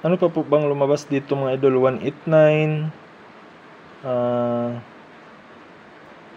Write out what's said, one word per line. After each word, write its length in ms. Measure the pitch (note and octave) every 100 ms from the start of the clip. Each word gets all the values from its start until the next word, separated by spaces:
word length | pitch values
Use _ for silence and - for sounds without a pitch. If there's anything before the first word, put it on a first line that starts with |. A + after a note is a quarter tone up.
Ano 160 | D#3+ F3+
pa 160 | F3
po 80 | E3
bang 240 | C#3 D3 D3
lumabas 400 | C#3+ C#3 C#3+ -
dito, 320 | C#3 C3+ C#3
mga 240 | C3+ C3
idol? 160 | C3+ C3
One 240 | C3 C3
eight 160 | - - -
nine. 640 | D#3+ D3+ D3+ D#3 D#3 D#3 - - - - - - - - - - -
Ah, 800 | C3+ B2 B2 A#2+ A#2+ A#2+ A#2+ A#2+ A2+ - - - - - - - - - - - - - -